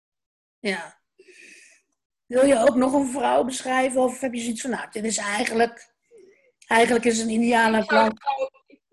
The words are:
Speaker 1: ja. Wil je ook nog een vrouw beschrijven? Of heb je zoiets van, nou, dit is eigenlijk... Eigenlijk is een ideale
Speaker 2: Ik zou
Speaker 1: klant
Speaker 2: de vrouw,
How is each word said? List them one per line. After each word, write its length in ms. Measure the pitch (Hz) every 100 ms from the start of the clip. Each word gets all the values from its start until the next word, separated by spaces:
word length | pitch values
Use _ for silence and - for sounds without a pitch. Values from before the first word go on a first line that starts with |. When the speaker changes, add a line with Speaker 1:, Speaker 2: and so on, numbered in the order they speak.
| _ _ _ _ _ _
Speaker 1:
ja. 380 | 208 185 160 _ _ _ _ - - - - _ _ _ _ _ -
Wil 200 | 247 277
je 120 | 254
ook 160 | 254 247
nog 180 | 262
een 140 | 285 269
vrouw 360 | 262 240 262
beschrijven? 580 | 247 262 262 262 262 254
Of 180 | 254 247
heb 140 | 262
je 80 | 240
zoiets 200 | 233 226
van, 80 | 269
nou, 180 | 208 -
dit 120 | 220
is 140 | 220 208
eigenlijk... 760 | 202 208 226 226 233 - - _ _ 466 - _ _ _ -
Eigenlijk 380 | 226 233 240 233
is 140 | 220
een 100 | 226
ideale 480 | 220 233 233 226 220
Speaker 2:
Ik 60 |
zou 20 | 214
Speaker 1:
klant 260 | 220 220
Speaker 2:
de 80 | 220
vrouw, 280 | - 269 523 _ _ _ _